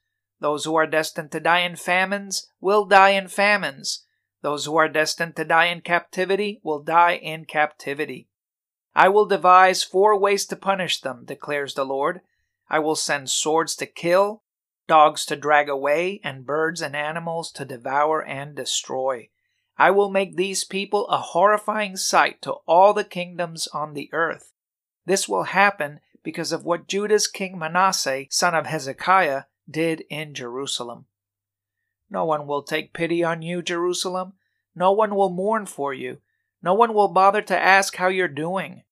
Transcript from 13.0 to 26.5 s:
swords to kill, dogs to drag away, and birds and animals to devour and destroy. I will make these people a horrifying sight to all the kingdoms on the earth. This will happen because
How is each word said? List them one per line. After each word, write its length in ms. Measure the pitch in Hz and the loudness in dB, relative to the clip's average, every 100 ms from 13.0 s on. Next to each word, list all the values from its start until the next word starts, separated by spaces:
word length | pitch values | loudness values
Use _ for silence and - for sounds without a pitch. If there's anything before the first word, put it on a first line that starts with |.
| - 143 131 | -2 -4 -4
swords 460 | - 156 160 156 - | -4 0 0 -2 -6
to 80 | 135 | -10
kill, 580 | - 170 180 202 220 _ _ _ _ - | -6 0 2 2 -2 _ _ _ _ 2
dogs 380 | 160 151 147 - | 6 6 4 -6
to 80 | 147 | -6
drag 340 | 143 147 143 | 2 2 2
away, 500 | 139 139 151 180 202 | -2 0 0 -2 -6
and 220 | 147 131 123 | -10 -12 -6
birds 360 | 147 160 170 | -2 -2 -4
and 140 | 151 147 | -8 -6
animals 560 | 151 165 165 165 165 | -6 -6 -8 -8 -10
to 120 | - 131 | -12 -12
devour 580 | 127 127 139 151 156 | -12 -4 0 2 0
and 320 | - 139 143 139 | -4 -10 -10 -10
destroy. 720 | 123 - - 135 131 123 - _ _ _ _ - | -6 -6 -6 -4 -4 -6 -10 _ _ _ _ 2
I 140 | 156 | 4
will 180 | 196 202 | 6 2
make 260 | 190 190 160 | 0 -2 -2
these 300 | 190 190 - | -4 -4 -6
people 420 | 190 196 208 - | -6 -4 -4 -2
a 100 | 147 | -4
horrifying 800 | - 170 196 208 - 214 208 190 | -2 2 2 2 -2 -4 -6 -6
sight 460 | - 185 143 - | 0 2 2 -2
to 120 | - - - | -8 -8 2
all 260 | 170 202 | 6 6
the 100 | 208 | 6
kingdoms 640 | 208 175 175 175 170 165 - | -2 -8 -10 -8 -8 -8 -10
on 260 | 151 151 | -8 -8
the 160 | 147 - | -10 -8
earth. 420 | 156 165 - _ _ _ _ _ _ - | -4 -2 -4 _ _ _ _ _ _ -2
This 240 | 190 - | -2 0
will 140 | 190 | -2
happen 580 | 151 185 202 202 143 147 _ _ | -2 2 2 0 -6 -10 _ _
because 280 | - 160 151 | -12 -10 -6